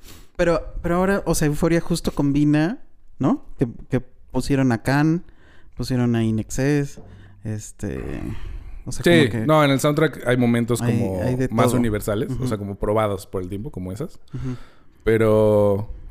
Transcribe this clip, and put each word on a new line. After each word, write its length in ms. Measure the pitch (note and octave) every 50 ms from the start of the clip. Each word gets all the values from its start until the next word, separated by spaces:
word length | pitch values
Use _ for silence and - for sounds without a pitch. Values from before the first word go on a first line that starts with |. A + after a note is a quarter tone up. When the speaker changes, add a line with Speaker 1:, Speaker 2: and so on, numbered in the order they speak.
| - - - - - - -
Speaker 1:
Pero, 400 | - F3 E3+ E3+ D3 - - - - -
pero 120 | E3+ E3+
ahora, 260 | F3+ F#3 F#3+ G3 - -
o 80 | - E3
sea, 140 | - D#3+
Euphoria 340 | D3 D3 - F3+ E3 E3 E3+
justo 300 | E3 - F3 D#3+ - F#3
combina, 720 | - - D3 C#3+ C#3 C#3+ D3 D3 D3 D3+ D#3 F3 B3 - - - - - - - -
¿no? 280 | - C3 D3+ C4 D4 - - -
Que, 100 | - C3+ A#2+ - - - -
que 120 | - B2 - - - - - -
pusieron 400 | - B2+ B2+ - C#3+ C3+ C3+ C3
a 120 | A#2 G#2+ -
Can, 400 | B2+ C3+ C#3+ D3+ D#3+ D#3+ F3 - - - - - - - - - - -
pusieron 400 | - B2 B2 C3 B2 A#2+ A#2+ A#2
a 80 | A#2 A2+
In 140 | A2 A2
Excess, 640 | A2 G#2+ - - - C3 C#3+ D3 C#3+ C#3+ C#3 - - - - - - - - - - -
este... 560 | G#2+ G#2+ G#2+ - - - - - G2 C2+ C2 B1+ C2+ C#2 B1+ - - - - - - - - - - - - -
o 60 | -
sea, 120 | - - -
Speaker 2:
Sí, 240 | F3 F3 E3 C#3+ A#2
Speaker 1:
como 120 | G2+ A2+
que 60 | A2
Speaker 2:
no, 160 | C#3 D#3 D#3 D3
en 80 | C#3
el 80 | C#3 C3
soundtrack 480 | - D3+ D3 D3 D#3 B2 B2+ - -
hay 100 | A#2+ B2+
momentos 420 | B2+ B2 A#2 A#2 A#2 A#2 A2+ A#2+ A2 A#2
Speaker 1:
Hay, 80 | A#2+ A#2+ A#2+
Speaker 2:
como 240 | G2+ F#2+ F#2+ F#2 F2+
Speaker 1:
hay 120 | B2+ B2+
de 140 | B2+ C3 B2+
Speaker 2:
más 180 | A2 A2+ A#2 B2
Speaker 1:
todo. 80 | A#2+
Speaker 2:
universales, 520 | B2 A#2+ A2+ G#2 G#2 - - G#2 G#2+ C3 -
Speaker 1:
Ujú. 120 | C3 B2+ C3
Speaker 2:
o 40 |
sea, 120 | B2 A2+ G2+
como 160 | G2+ G2 G2+
probados 500 | - - G#2 G#2 A2 A2 G#2 G2+ F#2 -
por 160 | - - G2
el 80 | F#2 F2
tiempo, 220 | G2+ G2 A2 D3
como 200 | - F#2 F2+ F2+
esas. 280 | F#2 G2 D3 - - - - - -
Speaker 1:
Ujú. 200 | B2 B2+ C3 B2+ - - - - - - - - - -
Speaker 2:
Pero... 840 | G#2+ A2+ A2 A2 A2 G#2+ G#2+ G#2+ G#2+ G#2+ G#2 G#2 G2+ G2+ G2 G2+ - - - - -